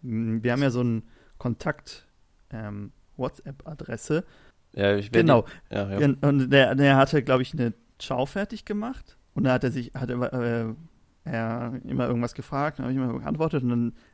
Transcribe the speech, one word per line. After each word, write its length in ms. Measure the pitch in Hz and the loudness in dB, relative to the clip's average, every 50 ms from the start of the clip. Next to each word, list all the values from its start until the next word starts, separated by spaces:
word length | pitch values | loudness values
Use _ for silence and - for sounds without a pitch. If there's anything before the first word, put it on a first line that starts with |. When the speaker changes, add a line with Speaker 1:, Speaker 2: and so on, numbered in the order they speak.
Speaker 1:
Mm, 400 | - 127 110 110 113 113 110 113 | -8 -4 -4 -2 0 0 -2 0
wir 100 | 107 123 | 0 0
haben 100 | 120 131 | 2 2
ja 80 | 143 135 | 2 2
so 100 | 117 123 | 2 2
einen 220 | 123 120 113 110 - - - - - _ - - | 0 0 -2 -4 -6 -10 -18 -20 -20 _ -12 -6
Kontakt, 680 | - 123 113 - - 170 - - - - - - - _ _ _ _ _ _ _ _ - | -4 -4 -4 -4 -4 -6 -6 -6 -8 -20 -20 -20 -20 _ _ _ _ _ _ _ _ -16
ähm, 420 | - 110 110 104 104 101 101 - - _ _ _ _ | -14 -12 -10 -10 -10 -10 -12 -14 -16 _ _ _ _
WhatsApp-Adresse. 1080 | - 123 135 - - - 147 135 - - 156 156 - - - - - - - 151 165 190 - - - - - _ _ _ _ - | -6 -6 -6 -6 -8 -16 -16 -16 -16 -14 -16 -14 -14 -12 -10 -10 -8 -4 -2 -2 -2 -2 -4 -14 -20 -20 -20 _ _ _ _ -4
Speaker 2:
Ja, 220 | - 101 101 101 | 0 2 4 4
ich 100 | 101 101 110 | 2 0 2
werde 60 | 120 113 | 4 4
Speaker 1:
Genau. 240 | 113 - 135 117 - - - - - - | 6 8 6 6 4 2 -8 -20 -12 -6
Speaker 2:
die, 40 | - | -4
ja, 160 | 104 101 98 | -4 -4 -2
ja. 80 | 98 113 | 0 2
Speaker 1:
Gen-, 200 | 147 139 131 135 | 2 2 2 4
und 300 | - 143 143 139 131 123 | 2 4 4 4 4 6
der, 240 | 139 139 131 104 123 | 6 6 6 6 4
der 220 | 135 143 139 135 | 4 4 6 6
hatte, 260 | 135 135 - - 147 | 6 6 4 2 0
glaub 180 | 117 - 131 127 | 2 2 2 2
ich, 120 | 120 - | 2 0
eine 200 | - 151 123 117 107 _ _ _ _ - | -4 -2 -2 -2 -4 _ _ _ _ -14
Schau 260 | - - 131 123 131 | -8 -6 -4 -4 -4
fertig 380 | - - 196 196 - 233 208 - | -4 -4 -6 -8 -8 -10 -12 -10
gemacht. 520 | - 208 208 214 240 262 - - _ - _ _ _ - | -8 -6 -6 -6 -8 -10 -12 -16 _ -20 _ _ _ -4
Und 100 | - 214 | 0 2
da 80 | 131 | 2
hat 120 | 127 123 - | 2 2 2
er 60 | 123 | 0
sich, 220 | 110 127 120 120 - | -2 -4 -8 -8 -8
hat 160 | 123 127 117 | -8 -6 -4
er, 220 | 123 123 123 - | -4 -2 -4 -2
äh, 420 | - 127 120 120 117 117 113 113 110 - 165 - _ _ _ _ _ _ - | -2 -2 -2 -2 -2 -2 -4 -4 -8 -10 -14 -20 _ _ _ _ _ _ -10
er 560 | - 120 113 113 113 113 120 120 120 127 127 - | -6 -6 -4 -4 -4 -4 -6 -6 -8 -8 -10 -8
immer 220 | 127 135 131 123 | -6 -4 -2 -2
irgendwas 280 | - 123 117 120 120 - | 0 -2 -2 -2 -4 -6
gefragt, 440 | - 127 - - 139 147 156 - - | -8 -12 -8 -4 -4 -4 -4 -4 -4
dann 60 | 127 | -4
hab 40 | 127 | -4
ich 60 | 131 135 | -2 -2
immer 200 | 131 123 117 127 | -2 -2 -4 -4
geantwortet. 440 | - 143 156 151 160 160 160 147 | -4 -4 -2 -2 -2 0 0 0
Und 60 | 123 123 | 0 0
dann 220 | 120 120 120 117 - - _ _ | 0 0 0 -2 -4 -8 _ _